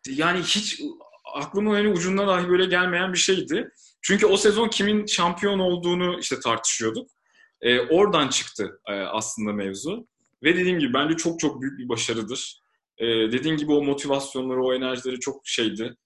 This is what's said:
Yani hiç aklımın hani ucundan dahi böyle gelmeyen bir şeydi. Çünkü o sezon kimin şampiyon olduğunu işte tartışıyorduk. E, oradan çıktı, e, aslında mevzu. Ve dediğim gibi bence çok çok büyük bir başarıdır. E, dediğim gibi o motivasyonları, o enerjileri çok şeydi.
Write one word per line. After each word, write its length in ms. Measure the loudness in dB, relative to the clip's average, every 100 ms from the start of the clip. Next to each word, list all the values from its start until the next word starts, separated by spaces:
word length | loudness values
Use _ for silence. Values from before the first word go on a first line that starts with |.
| -6
Yani 320 | -2 0 0
hiç 420 | 0 -2 -2 -6 -10 -12 -20 -20 -12
aklımın 380 | -10 -4 0 2
hani 160 | 2 4
ucundan 380 | 2 2 0 2
dahi 220 | 2 2
böyle 160 | 2
gelmeyen 480 | 4 2 2 0 0
bir 40 | 0
şeydi. 520 | 2 0 0 -4 -4 _ -20 _
Çünkü 240 | 0 4
o 120 | 6 6
sezon 300 | 4 4 0
kimin 360 | 2 2 2
şampiyon 540 | 0 0 0 0 0 2
olduğunu 600 | 0 0 0 0 0 -2
işte 200 | -4 -4
tartışıyorduk. 720 | -2 0 -2 -2 -2 -4 -12 _ _ _ _ _
E, 180 | 2 2
oradan 480 | 4 4 4 4 2
çıktı, 520 | -2 -4 -8 -8 -8 -8
e, 60 |
aslında 600 | -6 -4 -4 -6 -6 -4
mevzu. 540 | -4 -4 -6 -8 -8 -12 _ _ _
Ve 120 | 2
dediğim 240 | 2 2 2
gibi 140 | 2
bence 240 | 2 0 0
çok 220 | -2 -2
çok 220 | -2 -2
büyük 180 | -10 -8
bir 100 | -6
başarıdır. 680 | -4 -2 -4 -4 -8 -10 -14 _ _ _ _
E, 80 | 0
dediğim 500 | 2 2 0 0 -2
gibi 140 | 2
o 120 | 2
motivasyonları, 800 | 2 -2 -2 -2 -2 -6 -4 0
o 100 | 0
enerjileri 460 | 0 -2 -4 -4 -6
çok 220 | -8 -8 -6
şeydi. 480 | -2 -2 -2 -8 -10